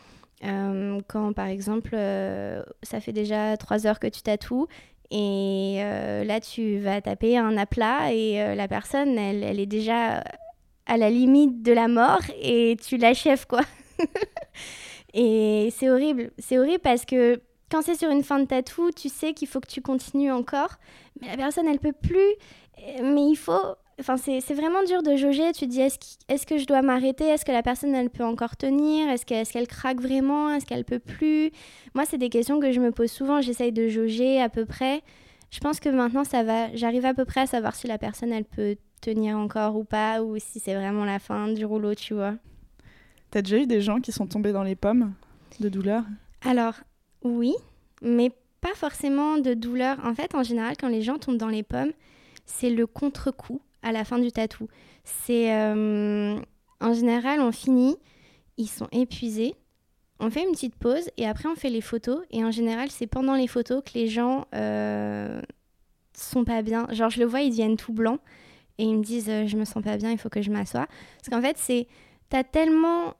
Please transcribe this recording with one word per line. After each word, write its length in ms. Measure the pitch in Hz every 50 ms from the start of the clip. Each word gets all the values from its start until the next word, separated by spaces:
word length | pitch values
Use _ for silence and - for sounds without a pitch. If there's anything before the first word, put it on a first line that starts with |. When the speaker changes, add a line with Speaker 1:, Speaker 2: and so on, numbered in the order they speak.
| - - - - - _ _ _ -
Speaker 1:
Euh, 560 | 202 196 196 196 196 196 190 202 202 202 202 196 -
quand, 240 | - 214 214 208 208
par 140 | - 196 190
exemple, 420 | 190 196 196 208 214 226 220 - 240
euh, 720 | 220 202 196 196 196 190 190 190 196 202 - 87 - - - - - -
ça 180 | - - 220
fait 100 | 208 -
déjà 460 | 214 214 214 208 214 214 214 214 214 214
trois 280 | - - 208 214 214
heures 140 | 214 214 -
que 80 | - 220
tu 140 | - -
tatoues 460 | - 220 208 208 - - 247 254 302 339 - - - - _ _ _ _
et, 680 | - 214 208 202 196 196 196 196 196 190 190 196 196 190
euh, 460 | 202 208 202 - 202 208 202 208 208
là, 160 | 214 208 226
tu 380 | 220 - - - 226 214 208 202
vas 200 | 202 196 196 202
taper 360 | 196 208 196 - 220 226 240 247
un 180 | 226 220 220
aplat 560 | 208 202 - - 240 226 220 254 294 311 285 233
et, 280 | 226 220 220 208 208
euh, 140 | 208 208 202
la 120 | 202 202 196
personne, 500 | 202 214 208 - - 277 285 285 254 220
elle, 240 | 208 196 202 208
elle 160 | 202 - 202 202
est 60 | 196
déjà 560 | 202 208 214 214 220 233 233 233 226 - - - - - - - 659 - _ _ _ _ _ _
à 120 | - 233 233
la 120 | 226 214
limite 540 | 233 240 254 254 269 285 294 277 247 233 220
de 80 | 233
la 160 | 233 226 226 233
mort 320 | 240 226 240 277 - - - - - -
et 340 | - - 240 233 233 233 233 220 -
tu 120 | - 269 240
l'achèves, 500 | 233 226 247 - - 311 269 262 - -
quoi. 140 | - 247 - - - - - - _ -
<laughs> 80 | 339 - - - 415 - _ - 587 - - - - - - - - - - - - - -
Et 560 | 208 247 220 220 220 214 214 214 214 208 233 -
c'est 140 | - 269 262
horrible. 420 | 254 254 285 302 294 247 233 233 - -
C'est 200 | - - 262 254
horrible 200 | 262 294 349 349 -
parce 220 | 277 240 240 -
que 360 | - 262 254 240 240 247 240 - _ _ _ _ _
quand 100 | - 320
c'est 140 | 311 - 349
sur 140 | 311 330 320
une 120 | 285 285 277
fin 160 | - 285 277
de 60 | 277
tatou, 460 | 254 269 254 254 - - - 339 349
tu 180 | 339 - - 277
sais 240 | - - - 311 311
qu'il 140 | - 294 262
faut 120 | - 269
que 80 | - -
tu 140 | - 269
continues 500 | 254 - 262 262 - - - 277 277 277
encore, 440 | 262 247 247 - - 277 294 359 - - _ - - - - - _ -
mais 60 | 247 247
la 100 | 214 262
personne, 300 | 269 285 294 359 330 320
elle 120 | 294 277
peut 140 | - 302 285
plus. 420 | - - - 349 370 392 403 415 - - - - - - _ _ - - - 285 254
Mais 260 | 233 269 294 285 285 294
il 60 | 311
faut, 220 | 294 - - - 392 381 - - - _ _ _ -
enfin, 180 | 269 - 262 254
c'est, 220 | - 285 269 254
c'est 120 | 254 - 294
vraiment 300 | 285 311 320 349 381 392
dur 180 | 349 370 359 320
de 120 | 302 285
jauger. 360 | 269 277 285 277 277 320 339 320
Tu 120 | - 294
te 60 | 247
dis, 100 | 240 262
est-ce 160 | 262 277 262 -
qu'-, 200 | - - - - _ - 269
est-ce 120 | 285 -
que 120 | - 311 294
je 80 | 269
dois 160 | 262 277 262
m'arrêter ? 420 | 262 269 254 254 254 262 262 - 311
Est-ce 200 | 311 302 302 -
que 60 | -
la 120 | 254 233 240
personne, 320 | 254 254 - - 285 277
elle 140 | 254 247 240
peut 140 | - - 240
encore 320 | 226 233 226 233 233 - -
tenir ? 520 | - 269 269 285 294 302 311 311 311 294
Est-ce 160 | 254 233 -
que, 80 | - 240
est-ce 200 | 220 220 - -
qu'elle 140 | 240 240 233
craque 340 | - - - 254 262 247
vraiment ? 520 | 247 262 262 269 269 269 285 294 302 302 294
Est-ce 120 | 285 269
qu'elle 200 | - 240 247 240
peut 140 | - 247 240
plus ? 520 | - - - - 311 311 311 302 311 320 - - - - - - - - -
Moi, 100 | 349 311
c'est 120 | - - 262
des 100 | 247 240
questions 300 | 233 233 240 269 285 302
que 120 | 285 269
je 80 | 247 247
me 120 | 247 240
pose 180 | 226 - 233 233
souvent. 300 | - - 269 269 285 294
J'essaye 300 | 269 247 240 - 247 240
de 160 | 226 226 226 226
jauger 520 | 214 226 226 226 220 226 247 262 269 262
à 80 | 254 233
peu 160 | - 233 226
près. 360 | 214 - - 262 262 277 311 - - - - - - _ _ _ _
Je 100 | - -
pense 200 | - 285 302 -
que 100 | - 294
maintenant, 360 | 269 262 247 240 233 269 285
ça 180 | 277 - 247 226
va. 300 | 220 226 226 233 226 233
J'arrive 300 | 226 233 233 233 254 247
à 80 | 262 262
peu 120 | 262 262
près 160 | 247 - 269
à 60 | 269 262
savoir 280 | - 240 220 214 -
si 120 | - - 240
la 100 | 220 214
personne, 340 | - 220 208 - 240 233
elle 140 | 226 220 214
peut 300 | - - - 208 202 208 - _ _ _ _
tenir 360 | - 226 220 220 220 214 214 214
encore 380 | 208 208 - 220 214 214 214 214
ou 60 | 214
pas, 380 | - 214 214 214 220 220 226
ou 160 | 226 220 214 214
si 220 | - - - 220
c'est 160 | - 196 190
vraiment 300 | 196 196 196 202 208 208
la 140 | 202 196 196
fin 280 | - - 214 208 208 214
du 140 | 220 214 214
rouleau, 300 | 208 214 220 208 208 208
tu 180 | - - - 220
vois. 220 | 208 196 202 208 233 - - - - - - _ - - - - - - _ _ _ _ _
Speaker 2:
T'as 120 | - 208
déjà 160 | 196 190 208 233
eu 100 | 285 247
des 140 | 240 208
gens 180 | 202 214 208 247
qui 120 | 247 - 214
sont 120 | - 208
tombés 280 | 175 220 208 208 208 202
dans 100 | 196 196
les 120 | 190 190
pommes 380 | - - 202 226 247 233 202 190 - - - - - _ - - -
de 80 | 208 208
douleur ? 340 | 190 196 185 196 208 233 226 208 208 208 - - - - -
Speaker 1:
Alors, 300 | 254 254 247 233 226 226 - - _ _ _ _ _ _ _ -
oui, 300 | 247 240 233 233 247 339 508 - - _ _ _ _ _ _
mais 300 | - 240 240 240 240 247 240 _ _ _ _ _
pas 120 | - 349 415
forcément 640 | - - 294 - - - 285 277 285 294 302 311 302
de 160 | 269 262 247
douleur. 440 | 226 226 240 240 254 254 262 269 269 -
En 100 | 233 233
fait, 180 | 226 302 370 -
en 100 | 294 254
général, 320 | 233 240 226 220 233 294 -
quand 80 | - 254
les 140 | 233 220
gens 160 | 220 233 277 302
tombent 200 | - 277 247 226
dans 100 | 220 220
les 120 | 220 214 208
pommes, 280 | - - 247 269 294 320 - _ _ _ _ _ _ _ - -
c'est 240 | - - - - 247
le 180 | 240 226 233 226
contre-coup, 720 | - - 285 285 277 - - 269 254 - - - 240 277 - _ _ _ - 226
à 40 |
la 120 | 226 220 214
fin 160 | - 247 240
du 120 | 247 240
tatou. 360 | - 233 220 220 - - 220 - - - - - _ _ _
C'est, 520 | - - - - - 240 233 226 226 220
euh, 840 | 214 214 214 208 214 214 214 214 208 208 208 208 208 208 208 208 214 - - _ _ _ _ _ _
en 120 | - 226 233
général, 460 | 233 240 233 233 240 233 269 294 302
on 120 | 269 233
finit, 440 | 226 - - 269 262 247 247 262 320 - _ _ _ _ _ _ _ _ _ _ _ -
ils 100 | 220 202
sont 200 | - - 220 -
épuisés, 640 | - 240 254 247 - - 247 226 214 214 226 269 - - _ _ _ _ _ _ _ _ _ _ _ -
on 100 | 208 226
fait 140 | 220 294 349
une 80 | 381
petite 240 | 330 - - 247 -
pause 340 | - - 240 254 320 349 339 - -
et 80 | 226 214
après 200 | 214 - - 302
on 80 | 330
fait 140 | 311 - 269
les 120 | 233 226
photos. 380 | 214 - - 233 - 240 254 320 359 -
Et 120 | - 226 226
en 80 | 226
général, 400 | 226 226 233 220 226 233 262 277
c'est 160 | - - 247 214
pendant 280 | - 262 262 269 269
les 120 | 269 254 240
photos 340 | - 247 233 - 247 269 269
que 80 | - -
les 140 | 240 226 226
gens, 380 | 214 233 240 247 262 269 - - -
euh, 880 | 214 214 214 208 214 208 214 - 208 208 - 104 104 104 104 57 57 - - - _ _ _ _ _ _ _ _ _ _ _ _
sont 300 | - - - - 254 240
pas 180 | 226 233 226 214
bien. 240 | 220 220 226 233 -
Genre, 180 | 226 214 226 226
je 100 | 226 240
le 60 | 233
vois, 160 | 233 233 269
ils 100 | 294 277
deviennent 260 | 233 220 220 220 220 214
tout 160 | - - 226
blancs 260 | 220 226 220 262 302 - _ - - - - - - _ _ _ -
et 60 | 220
ils 140 | 220 220 214
me 60 | 214
disent, 260 | 208 233 240 214 214
euh, « 160 | 220 214 214 208
Je 80 | 202
me 100 | 214 214
sens 180 | 208 - 220 202
pas 140 | 214 214 208
bien, 140 | 208 226
il 60 | 233 214
faut 120 | - 226
que 120 | - 208
je 100 | 208 202
m'assoie. » 360 | 214 208 202 - - 240 277 - - - - - - -
Parce 120 | - -
qu'en 120 | 240 233
fait, 160 | 240 277 311 -
c'est, 300 | - - 247 240 240 - _ - - _ _ _ _ _
t'as 140 | - 262 262
tellement 680 | - - 311 320 320 320 320 320 330 339 349 339 339 - -